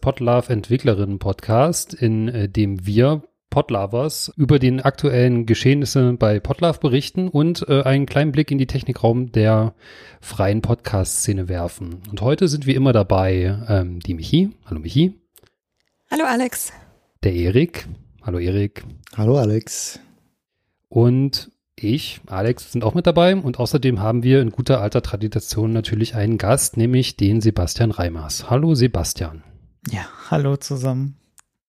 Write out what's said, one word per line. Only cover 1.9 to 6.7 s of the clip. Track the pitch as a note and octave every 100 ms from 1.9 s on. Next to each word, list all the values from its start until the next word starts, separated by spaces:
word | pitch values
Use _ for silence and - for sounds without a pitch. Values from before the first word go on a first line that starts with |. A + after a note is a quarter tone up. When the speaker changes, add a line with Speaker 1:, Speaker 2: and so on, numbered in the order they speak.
Speaker 1:
in, | - A#2 A2 A2
äh, | A#2+ G2+
dem | G#2+ G#2 G2 F#2
wir | G#2 C3 D#3 - _ -
Podlovers | C#3+ - G#2+ G2 A#2 D3+ - - -
über | C3+ C#3+
den | B2+ C3
aktuellen | C#3 - D3 B2+ B2 A#2+ A2+
Geschehnisse | A2+ C3 C#3+ C3+ C#3 B2
bei | B2 A2 G#2
Podlove | - C#3 E3+